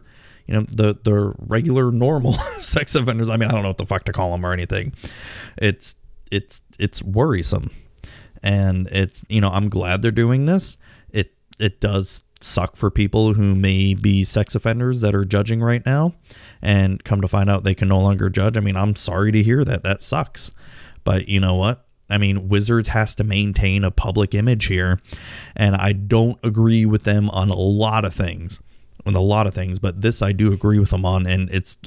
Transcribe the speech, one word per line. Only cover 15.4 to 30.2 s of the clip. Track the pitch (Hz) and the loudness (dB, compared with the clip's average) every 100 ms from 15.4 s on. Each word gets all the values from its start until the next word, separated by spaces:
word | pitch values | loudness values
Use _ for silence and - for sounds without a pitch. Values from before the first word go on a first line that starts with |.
| 107 113 | 0 0
right | 117 120 127 | 0 0 0
now, | 143 170 - _ - - - | 0 0 -4 _ -20 -20 -6
and | - 101 95 98 | 2 4 4 0
come | - 101 | -2 -2
to | 95 | 0
find | 101 98 | 0 2
out | 98 | 2
they | 95 95 | 0 0
can | 98 | 2
no | 95 | 4
longer | 98 98 98 | 2 2 0
judge. | 92 104 107 | 0 0 0
I | |
mean, | 104 92 | -2 0
I'm | 104 104 | 0 -2
sorry | - 90 107 | -2 0 2
to | 107 | 4
hear | 110 131 | 4 2
that. | 139 95 | 0 -2
That | 95 98 | -2 -4
sucks. | - 160 - - - - - - - - | -2 -4 -4 -8 -12 -14 -20 -20 -20 -6
But | - 95 - | -2 -2 0
you | 98 | 0
know | 95 92 | 2 2
what? | 101 127 _ _ - | 0 -2 _ _ -4
I | 101 | 0
mean, | 101 98 92 | 0 0 0
Wizards | 101 104 117 107 | 0 2 0 0
has | 110 107 - | 0 -2 -2
to | |
maintain | 107 101 104 98 98 98 95 | -2 0 0 0 0 2 0
a | |
public | - - 101 101 | 0 0 0 0
image | 101 117 113 - | 0 0 0 0
here, | 92 92 92 - - - - - - | 0 0 0 -4 -18 -16 -18 -12 0
and | 104 98 | 2 2
I | 98 | 0
don't | 98 101 113 117 123 | -2 0 2 2 0
agree | 117 110 113 113 110 | -2 2 4 4 4
with | 107 | 2
them | 104 104 104 | 2 2 2
on | 95 98 | 0 0
a | 92 | 2
lot | 95 101 107 110 | 2 2 2 0
of | 98 | -2
things, | - 90 - 82 - - - - - 101 | -2 -4 -6 -12 -14 -20 -20 -20 -10 -2
on | 92 | 0
a | |
lot | 98 104 104 | 2 2 0
of | |
things, | 92 92 90 | -2 -6 -4
but | 95 90 | -4 -2
this | 110 - | -2 0